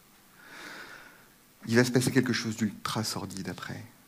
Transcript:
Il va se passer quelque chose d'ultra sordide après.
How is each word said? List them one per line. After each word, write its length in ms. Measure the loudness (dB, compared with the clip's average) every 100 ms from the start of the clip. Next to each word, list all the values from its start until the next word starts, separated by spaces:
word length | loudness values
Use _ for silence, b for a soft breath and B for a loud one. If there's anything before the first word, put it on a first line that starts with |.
| -20 -20 -20 B B B B B B B B B B B -20 -12 4
Il 80 | 6
va 80 |
se 80 | 6
passer 200 | 4 4
quelque 200 | 4 4
chose 240 | 0 0 0
d'ultra 480 | -2 -2 -4 -2
sordide 460 | -2 -4 -6 -6 -6
après. 340 | -6 -8 -10 -12 -20